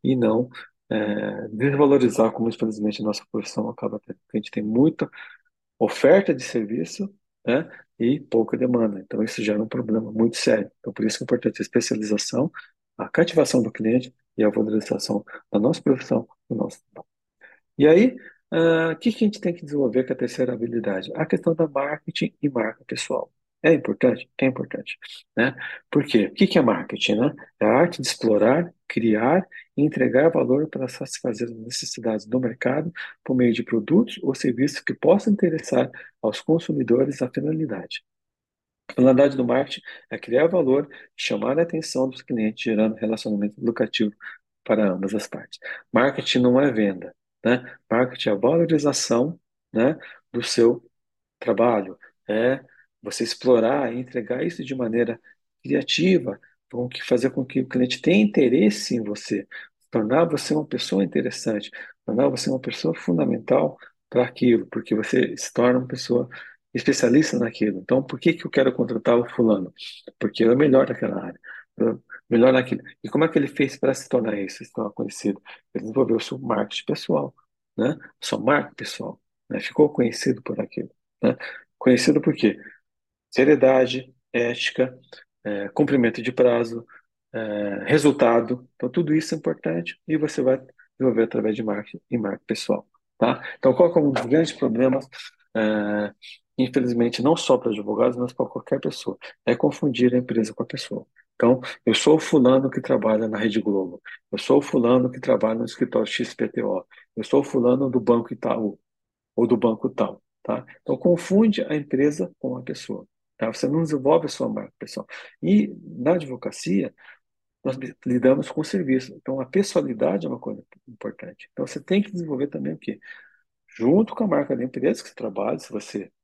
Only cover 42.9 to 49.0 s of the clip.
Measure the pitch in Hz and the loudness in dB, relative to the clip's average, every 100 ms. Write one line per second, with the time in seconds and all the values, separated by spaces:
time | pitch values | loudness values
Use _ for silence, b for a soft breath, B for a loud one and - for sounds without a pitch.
42.9 | 110 110 110 110 104 104 - 117 117 110 | 0 -4 -4 -4 -4 -4 -4 -4 -2 -2
43.9 | - 107 - B B _ _ - 107 104 | 0 -2 -4 B B _ _ -2 2 2
44.9 | 90 98 107 - - - - B B _ | 0 -4 -6 -8 -14 -16 -16 B B _
45.9 | 113 135 135 - 127 123 123 143 110 101 | 2 2 0 -2 2 4 4 2 2 0
46.9 | 92 90 _ _ _ 110 123 127 - _ | -2 -12 _ _ _ 0 0 -2 -20 _
47.9 | 113 127 127 - 101 117 165 165 156 143 | 0 0 -2 -2 2 2 2 2 2 2
48.9 | 135 | -2